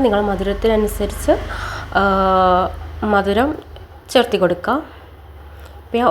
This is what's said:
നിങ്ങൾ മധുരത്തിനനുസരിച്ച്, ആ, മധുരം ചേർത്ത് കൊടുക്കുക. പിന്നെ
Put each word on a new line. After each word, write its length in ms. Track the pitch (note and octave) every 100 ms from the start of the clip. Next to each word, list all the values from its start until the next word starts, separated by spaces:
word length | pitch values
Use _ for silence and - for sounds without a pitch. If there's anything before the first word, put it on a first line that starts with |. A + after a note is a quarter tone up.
| C4
നിങ്ങൾ 140 | G3+ G#3
മധുരത്തിനനുസരിച്ച്, 1040 | F#3+ G3 G3+ A3+ A3 G#3 - G3+ - - D#4+ - - - - - F#3+
ആ, 20 | G3 F#3+ F#3+ F#3+ F#3 F3+ F#3 - - - G#3+
മധുരം 360 | G3+ G3 G3+ C#4 D4+ - - - - -
ചേർത്ത് 260 | B3+ - G3+
കൊടുക്കുക. 320 | F3+ - - C4 D#4 - - - - - - - - - -
പിന്നെ 160 | A#3 B3